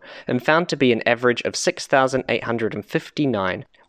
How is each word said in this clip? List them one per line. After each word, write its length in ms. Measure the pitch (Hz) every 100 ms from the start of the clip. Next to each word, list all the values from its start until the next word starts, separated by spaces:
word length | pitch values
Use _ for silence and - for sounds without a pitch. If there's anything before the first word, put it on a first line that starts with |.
| - - -
and 180 | 123 -
found 240 | 160 175
to 80 | 143
be 140 | 131
an 100 | 113 -
average 340 | 120 123 120
of 140 | - -
six 320 | - - -
thousand 360 | 139 131 131 -
eight 140 | 120
hundred 320 | - 117 110 104
and 100 | -
fifty-nine, 800 | 160 - - 147 107 95 90 - _